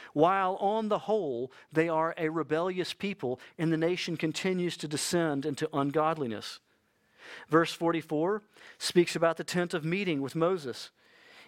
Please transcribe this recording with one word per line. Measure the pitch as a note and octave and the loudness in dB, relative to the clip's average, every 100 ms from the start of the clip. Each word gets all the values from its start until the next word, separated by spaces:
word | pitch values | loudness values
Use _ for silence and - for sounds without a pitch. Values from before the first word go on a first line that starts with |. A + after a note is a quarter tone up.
| - | -6
while | D3 E3 G3 F#3 F#3+ | 4 4 6 2 0
on | G3 A3 G#3+ | 0 0 0
the | G3 | 0
whole, | - G#3+ D#3 A#2 B2+ - - | 0 0 0 -4 -6 -10 -6
they | D3+ E3+ | 0 2
are | D#3+ D#3+ E3+ | 2 0 0
a | D#3+ | -2
rebellious | D#3+ C#3 D#3 F#3 F#3 E3 | -2 -2 0 0 -2 -6
people, | - G3 F#3+ B2 B2 - - | -4 -6 -4 -4 -6 -8 -2
and | E3 | 0
the | D#3+ | 2
nation | E3 F3+ - D#3+ | 2 0 -4 -2
continues | D#3+ - F#3+ F#3 F3 - | -2 -2 -2 0 -2 -4
to | D#3 | -6
descend | D3 - F3 E3 C#3 D3+ | -4 0 2 2 0 -2
into | C3+ D#3 | -4 -2
ungodliness. | C#3+ C#3+ D3+ D#3 D#3 B2+ G#2 - - _ _ _ _ _ _ - - - | 0 0 2 2 0 -4 -6 -10 -14 _ _ _ _ _ _ -20 -18 2
Verse | D#3 D#3+ | 4 4
forty-four | - E3+ E3 D#3 D3+ F3 G#3+ - - - - | 0 0 0 -2 0 0 -2 -6 -20 -20 -8
speaks | - F3+ E3+ E3 | 0 4 4 4
about | E3 D#3+ | 0 0
the | |
tent | E3 F3+ F3 | -2 -2 0
of | F3 | -2
meeting | D#3 F#3 F#3+ C#3+ | -2 -2 0 -2
with | C3+ D#3+ | -2 2
Moses. | E3+ F#3 C#3 A2+ - _ _ - - - | 2 2 -4 -10 -12 _ _ -20 -20 -20